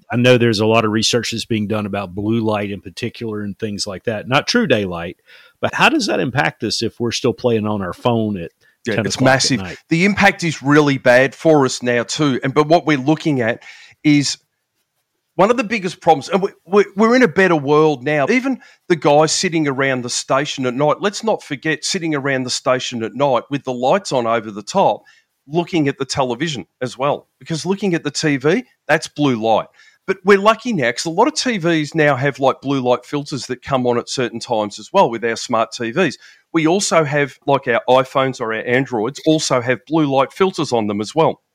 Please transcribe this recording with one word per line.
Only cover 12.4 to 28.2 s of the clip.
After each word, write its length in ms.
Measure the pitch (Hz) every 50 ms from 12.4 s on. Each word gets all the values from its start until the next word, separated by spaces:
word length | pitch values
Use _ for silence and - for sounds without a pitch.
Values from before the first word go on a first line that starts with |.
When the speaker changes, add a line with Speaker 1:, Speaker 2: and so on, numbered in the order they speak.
| -
Speaker 2:
And, 120 | 139 123
but 140 | 151 151 147
what 180 | 165 175 -
we're 100 | 160 151
looking 460 | 131 127 143 156 151 - 165 147 127 117
at 200 | 110 120 - - - - - - - - _ _
is 360 | 156 147 147 139 - - - _ _ _ _ _ _ _ _ _ _ _ _ _ _ _ _ _ _ _
one 140 | - 185 214
of 60 | 247
the 80 | 240 247
biggest 360 | 185 226 220 175 180 - -
problems, 280 | - 170 160 143 - -
and 120 | 180 196 185
we, 80 | 196 - _ _
we, 200 | 165 185 208 190 - -
we're 220 | 190 220 220 240
in 80 | 262 254
a 40 | 185
better 280 | 139 190 190 185 170
world 480 | 156 135 139 147 151 156 156 147 123 123
now. 220 | 151 151 151 139 151
Even 300 | 226 254 240 277 254 - - - _ _ _
the 80 | - 180
guys 380 | 156 - 156 147 147 156 156 -
sitting 340 | - - - 156 165 156
around 360 | 143 135 127 139 135 131 127 117
the 80 | 123
station 540 | - - - - 139 135 147 143 - - 131
at 100 | 127 120
night, 260 | 131 147 151 139 -
let's 240 | 160 208 202 - -
not 180 | 220 190 - -
forget 420 | - 151 123 - 156 151 - -
sitting 300 | - - 190 165 165 151
around 300 | 139 131 139 135 131 127
the 60 | 123
station 520 | - - - 139 127 127 - - 127 117 113
at 120 | 107 101
night 280 | 123 143 143 127 113 - -
with 140 | 139 139 -
the 80 | 131 127
lights 400 | 120 123 131 170 202 196 - 147
on 160 | 127 117 113
over 240 | 113 117 104 110 101
the 100 | 104 101
top, 400 | - - 196 180 131 104 - - _ _ _ _ _ _ _ _ -
looking 400 | 147 170 170 - - 165 147 139
at 100 | 135 -
the 60 | 135
television 640 | - - 147 135 127 120 113 156 175 147 113 85 - _ _
as 160 | 127 123 -
well. 300 | 120 131 143 123 85 - _ _ _
Because 260 | 131 - 165 151 -
looking 280 | 170 202 196 214 196 170
at 100 | 160 -
the 80 | 143 -
T 240 | -